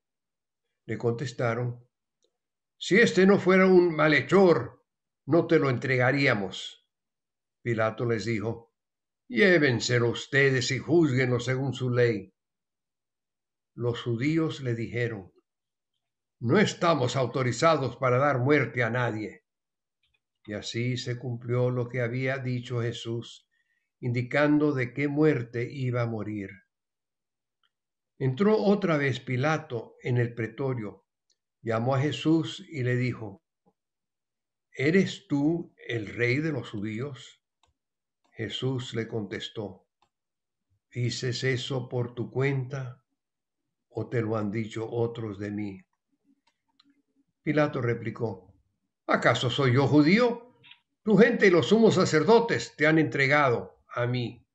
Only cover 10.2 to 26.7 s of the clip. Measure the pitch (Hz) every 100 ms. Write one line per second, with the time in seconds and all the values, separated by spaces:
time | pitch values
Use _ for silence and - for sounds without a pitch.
10.2 | - 139 139 131 123 127 - 165 156 127
11.2 | 127 123 120 127 135 120 127 120 120 107
12.2 | 92 _ _ _ _ _ _ _ _ _
13.2 | _ _ _ _ _ - 120 117 - 117
14.2 | 139 160 160 - 131 113 110 107 120 104
15.2 | 87 _ _ _ _ _ _ _ _ _
16.2 | _ - 117 190 185 - 175 156 123 139
17.2 | 123 143 127 120 165 156 131 - 131 123
18.2 | 147 131 127 147 127 127 117 120 120 107
19.2 | 101 - _ _ _ _ _ _ _ _
20.2 | _ _ - 104 - 117 120 123 - 123
21.2 | 127 120 120 123 123 123 120 127 117 123
22.2 | 131 135 127 123 120 123 117 - 117 117
23.2 | 117 - _ _ _ _ _ _ 127 120
24.2 | 123 139 147 151 151 135 123 143 147 143
25.2 | 156 143 120 120 120 143 127 120 117 113
26.2 | 104 107 95 - _